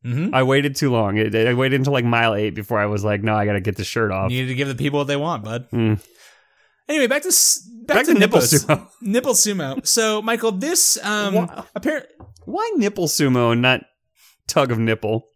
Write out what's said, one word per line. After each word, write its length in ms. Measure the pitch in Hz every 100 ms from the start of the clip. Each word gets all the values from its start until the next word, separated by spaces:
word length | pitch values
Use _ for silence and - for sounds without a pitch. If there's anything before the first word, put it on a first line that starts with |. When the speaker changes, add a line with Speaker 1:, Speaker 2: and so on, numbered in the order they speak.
Speaker 1:
Mm-hmm. 300 | 123 123 180
Speaker 2:
I 80 | 131
waited 320 | 131 135 143 135
too 140 | 139
long. 260 | 120 101 107
It, 180 | 107
I 200 | 110 113
waited 260 | 123 131 135
until, 120 | 135
like, 120 | 139
mile 300 | 120 117 117
eight 200 | 104 107
before 240 | 104 101 110
I 60 | 104
was 180 | 104
like, 180 | 107 104
"No, 120 | 110
I 120 | 107 104
gotta 140 | 101
get 160 | 101 95
the 80 |
shirt 260 | 95 117 107
off." 200 | 95 95
Speaker 1:
You 80 | 127
needed 100 | 131
to 60 | 127
give 120 | 139
the 60 |
people 240 | 123 143 147
what 80 | 139
they 100 | 143
want, 280 | 156 143
bud. 260 | 107 120 123
Speaker 2:
Mm. 300 | 120 113 107 - _ - _ _ _ _ _ -
Speaker 1:
Anyway, 180 | 302 247
back 140 | 285
to 60 | 359
s-, 300 | - - - - - -
back 100 | 262
Speaker 2:
Back 80 | 320
Speaker 1:
to 80 |
Speaker 2:
to 40 | 214
nipple 220 | 208 185
Speaker 1:
nipples. 240 | 123 147
Speaker 2:
sumo. 240 | - 151 -
<laughs> 60 | _
Speaker 1:
Nipple 300 | 226 226 277
sumo. 520 | 226 214 190 139 214 -
So, 360 | 233 220 214
Michael, 300 | 220 233 226
this, 520 | 185 285 349 - 220
um, 300 | 202 208 202
Speaker 2:
Wha- 300 | 185 175 - - 208
Speaker 1:
appar- 300 | - 311 - _ - -
Speaker 2:
Why 260 | - 349 453 370
nipple 300 | 202 208 165
sumo 440 | - 143 127 117
and 80 | 117
not 220 | 127 127 - _ _ _ _ _ -
tug 240 | - 135
of 80 | 113
nipple? 480 | 113 139 107 113 _